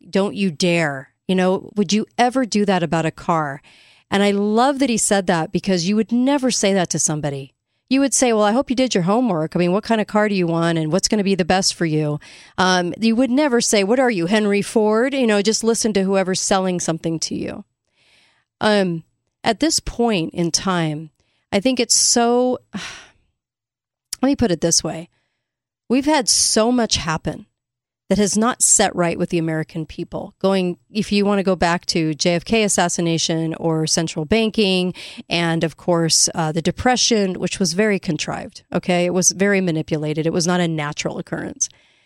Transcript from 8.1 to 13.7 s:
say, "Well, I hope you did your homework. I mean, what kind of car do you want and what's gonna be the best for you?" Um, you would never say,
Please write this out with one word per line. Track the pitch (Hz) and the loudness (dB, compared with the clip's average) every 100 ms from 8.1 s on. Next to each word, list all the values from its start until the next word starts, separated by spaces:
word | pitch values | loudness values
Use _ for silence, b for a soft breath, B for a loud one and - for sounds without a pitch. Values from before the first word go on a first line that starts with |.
say, | - 247 | 2 2
"Well, | 214 | 4
I | 208 | 2
hope | 240 285 | 2 0
you | 247 | 0
did | 247 190 | 0 2
your | |
homework. | 170 226 247 160 160 175 | 2 2 2 0 -2 0
I | |
mean, | 175 | 2
what | 196 | 0
kind | - 226 | 0 -2
of | 202 | 0
car | 214 208 | 0 2
do | 196 | 0
you | 170 | 0
want | 165 170 165 | 0 0 0
and | 156 | 0
what's | 185 - | 0 0
gonna | 214 | 0
be | 196 185 | 0 0
the | 165 | 2
best | 185 185 | 2 0
for | - 165 | -2 -2
you?" | 151 151 147 B B B B | 0 -2 -4 B B B B
Um, | 185 180 175 - | 2 2 0 -2
you | 226 226 | 0 2
would | 262 | 2
never | 262 294 240 | 2 2 2
say, | - | 2